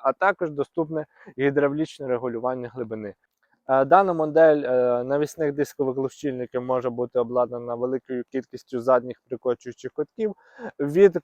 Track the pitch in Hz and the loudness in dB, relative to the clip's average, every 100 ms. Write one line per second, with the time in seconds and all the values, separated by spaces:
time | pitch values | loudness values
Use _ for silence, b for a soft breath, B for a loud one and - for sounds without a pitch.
0 | 135 131 190 190 165 143 139 - 156 156 | -2 0 0 0 -4 -4 -6 -4 -4 -6
1 | 151 B B 127 139 139 143 147 156 - | -8 B B -2 0 2 0 0 -6 -6
2 | 139 120 127 113 127 127 120 123 113 110 | -4 -4 -2 -4 -4 -4 -8 -10 -10 -8
3 | 104 - _ _ _ _ - 135 135 175 | -10 -14 _ _ _ _ 0 0 6 4
4 | 196 170 156 151 160 151 127 127 123 123 | 4 0 2 6 6 6 2 2 2 0
5 | 127 139 151 - 151 143 143 - 131 131 | 0 -2 -2 -2 -4 -2 -4 -2 -2 -2
6 | 135 - 147 127 123 127 123 127 123 120 | -4 -4 -6 -6 -6 -6 -2 -2 -2 -4
7 | 123 123 117 123 120 120 120 120 127 131 | -2 0 0 0 0 -2 -8 -4 -4 -4
8 | - 127 120 131 120 123 - 123 120 127 | -6 -8 -6 -8 -8 -14 -8 -4 2 2
9 | 123 117 _ 113 127 120 123 117 131 - | 2 -10 _ -6 -4 -4 -6 -14 -12 -8
10 | 147 - 214 - B B 233 - 143 160 | -8 -4 -6 -6 B B -16 -6 -2 6
11 | 196 170 | 6 6